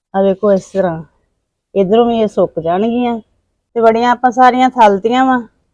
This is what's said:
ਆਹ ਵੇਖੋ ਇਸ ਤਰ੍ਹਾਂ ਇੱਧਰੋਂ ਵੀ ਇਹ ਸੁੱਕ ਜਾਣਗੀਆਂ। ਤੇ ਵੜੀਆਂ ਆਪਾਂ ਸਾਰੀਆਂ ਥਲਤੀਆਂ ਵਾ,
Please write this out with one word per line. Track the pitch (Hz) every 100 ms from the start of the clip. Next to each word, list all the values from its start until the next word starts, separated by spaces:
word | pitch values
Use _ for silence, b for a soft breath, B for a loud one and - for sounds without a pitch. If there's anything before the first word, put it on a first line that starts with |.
| _
ਆਹ | 196
ਵੇਖੋ | 196 190 208
ਇਸ | 196
ਤਰ੍ਹਾਂ | - 190 185 165 156 _ _ _ _ _ _
ਇੱਧਰੋਂ | 190 185 226 233
ਵੀ | 226
ਇਹ | 214
ਸੁੱਕ | 208 175 -
ਜਾਣਗੀਆਂ। | 156 180 226 240 240 226 - _ _ _ _
ਤੇ | 233
ਵੜੀਆਂ | 226 226 240
ਆਪਾਂ | 240 254
ਸਾਰੀਆਂ | 247 254 254 254
ਥਲਤੀਆਂ | 254 214 196 226 254
ਵਾ, | 262 247 220 _ _